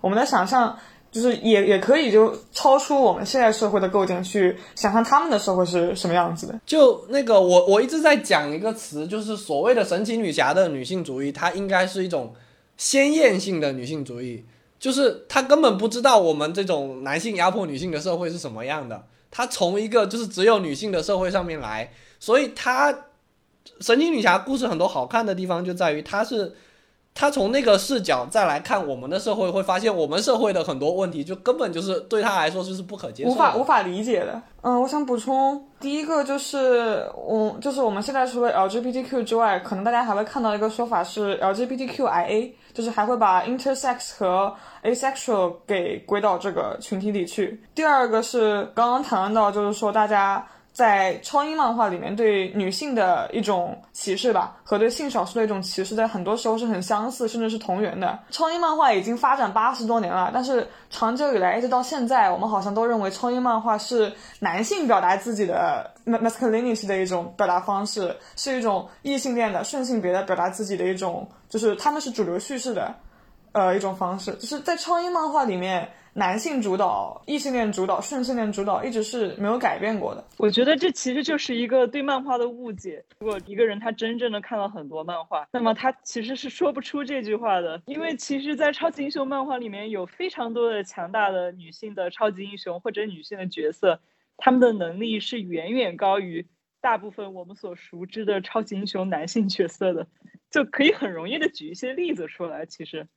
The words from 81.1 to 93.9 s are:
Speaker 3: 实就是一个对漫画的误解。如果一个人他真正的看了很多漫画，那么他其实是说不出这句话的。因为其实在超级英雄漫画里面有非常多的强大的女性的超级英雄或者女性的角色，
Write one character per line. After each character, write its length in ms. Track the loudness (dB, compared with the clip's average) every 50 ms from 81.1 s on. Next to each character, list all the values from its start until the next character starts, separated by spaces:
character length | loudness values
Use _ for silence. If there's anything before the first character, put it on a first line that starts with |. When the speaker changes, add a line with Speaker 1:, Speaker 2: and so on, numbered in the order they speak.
| -4
Speaker 3:
实 100 | -2 -2
就 140 | -2 -2
是 180 | -2 -2 -4 -4
一 100 | -4 -2
个 220 | 2 2 2 2
对 140 | 2 0 -4
漫 200 | -2 -2 -2 -2
画 160 | -2 -2 -2
的 120 | -2 -2 -4
误 200 | -6 -10 -12 -12 -12
解。 280 | -12 -12 -14 -14 -14 -18 _ _ _
如 80 | -6
果 120 | -6 -6 -6 -8
一 100 | -10 0
个 100 | 0 0
人 140 | 0 0 -4
他 140 | -6 -6 -6
真 260 | -4 -6 -6 -4 -2
正 100 | -4 -4
的 120 | -4 -6
看 180 | -8 -6 -6 -4
了 80 | -4
很 220 | -6 -8 -10 -14 -10
多 160 | -10 -10 -8
漫 180 | -8 -8 -8 -8
画， 240 | _ -6 -8 -8 _ -6
那 80 | -2
么 120 | 0 0 0
他 200 | 2 0 -2 -2 _ _
其 180 | -10 -10 -8
实 140 | -6 -6 -8
是 140 | -8 -10 -12
说 240 | -4 -2 -2 0 0
不 80 | -2
出 200 | -10 -8 -8 -8 -6
这 180 | -6 -6 -6 -4
句 100 | -4 -4
话 280 | -2 0 0 0 0
的。 200 | -2 -4 -8 -10 _
因 160 | -12 -10 -6
为 160 | -6 -6 -6
其 240 | -8 -6 -6 -6 -6
实 160 | -4 -6 -2
在 160 | 0 0 0 0
超 180 | 0 -4 -4
级 120 | -2 -2 -8
英 80 | -6
雄 140 | -4 -6 -4
漫 200 | -4 -4 -6 -4
画 120 | -4 -6
里 120 | -6 -6 -10
面 200 | -10 -10 -10 -8
有 160 | -8 -8 -8
非 240 | -10 -8 _ -8 -8
常 240 | -6 -6 -8 -6 -2
多 160 | 0 0 0
的 140 | 0 -2 -6
强 300 | -8 -10 -10 -10 -4 -2
大 160 | 0 0 0
的 240 | 0 -2 -4 -4 -8
女 180 | -10 -20 -20
性 240 | -18 -16 -16 -12 -8
的 140 | -6 -6 -6
超 200 | -2 -2 -2 -2
级 140 | -2 -4 -14
英 140 | -14 -14
雄 240 | -14 -10 -10 -10 -6
或 100 | _ -8
者 140 | -6 -6 -8
女 180 | -8 -8 -14 -14
性 140 | -14 -12
的 100 | -10 -10
角 240 | -10 -8 -4 -4 -4
色， 300 | -4 _ 2 2